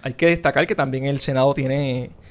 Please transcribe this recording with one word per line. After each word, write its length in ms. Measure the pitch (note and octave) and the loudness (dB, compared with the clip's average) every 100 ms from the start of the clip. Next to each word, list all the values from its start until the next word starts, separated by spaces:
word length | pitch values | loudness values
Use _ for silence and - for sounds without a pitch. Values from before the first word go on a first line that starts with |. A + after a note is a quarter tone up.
Hay 120 | C3+ | -10
que 120 | B2 E3+ | 0 2
destacar 380 | E3+ D#3+ C#3 E3+ | 2 2 0 0
que 80 | - | 0
también 300 | C#3 C3 C3+ | -2 -2 -2
el 140 | C#3+ | -2
Senado 340 | - C3+ C3+ | -2 2 2
tiene 580 | C#3 C3 C3+ C#3 B2+ B2 - - | 2 -2 -2 -2 -4 -6 -14 -20